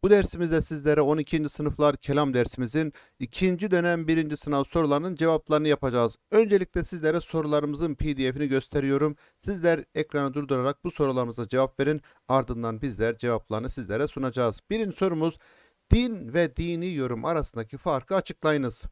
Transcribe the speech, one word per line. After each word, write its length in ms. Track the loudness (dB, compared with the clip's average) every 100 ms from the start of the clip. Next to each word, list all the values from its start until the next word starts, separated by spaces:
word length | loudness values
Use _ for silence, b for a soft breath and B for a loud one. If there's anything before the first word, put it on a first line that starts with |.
Bu 60 | 6
dersimizde 520 | 6 4 -2 0 0
sizlere 400 | 0 -2 2 4
on 160 | 4 2
ikinci 320 | 0 -2 -2
sınıflar 480 | -4 -4 2 2 2
kelam 360 | -2 0 2
dersimizin 600 | 2 0 -2 -4 -2 -2 B B B
ikinci 520 | -10 -2 0 0 0
dönem 360 | 2 2 0 2
birinci 300 | 0 0 -4
sınav 260 | -2 -2
sorularının 520 | 0 0 2 2 0 0
cevaplarını 520 | 2 2 2 2 2
yapacağız. 500 | 2 2 2 0 -2 _
Öncelikle 520 | 4 4 2 0 -4
sizlere 380 | -6 -2 0 0
sorularımızın 760 | -2 -4 0 0 0 -4 -4 -2
P 220 | -4 0
D 160 | -2
F'ini 140 | -2 0
gösteriyorum. 680 | 0 0 -4 0 2 0 -2 b b
Sizler 480 | -8 0 2 2 -2 -6
ekranı 380 | -4 -2 -2
durdurarak 500 | -4 -2 0 0 -4
bu 80 | -8
sorularımıza 560 | -2 0 0 -2 -6 -2
cevap 320 | 0 0 0
verin. 220 | -2 -2 b b -2
Ardından 540 | 0 0 -6 -6 -4
bizler 360 | -6 -2 -2 -2
cevaplarını 520 | -2 -2 -2 -6 -6
sizlere 380 | -8 -6 -2 -2
sunacağız. 520 | -4 -6 0 -2 -2 _
Birinci 280 | -4 -4 -2
sorumuz, 400 | -2 0 -2 -2 b b b b _
"Din 420 | 4 4 -4 -4
ve 220 | 0 0 0
dini 380 | -4 -4 -4
yorum 320 | -2 -2 -2 -2
arasındaki 520 | -2 -2 -8 -10 -8
farkı 380 | -4 -4 0 -2
açıklayınız." 680 | -2 -4 0 0 -2 -6 -14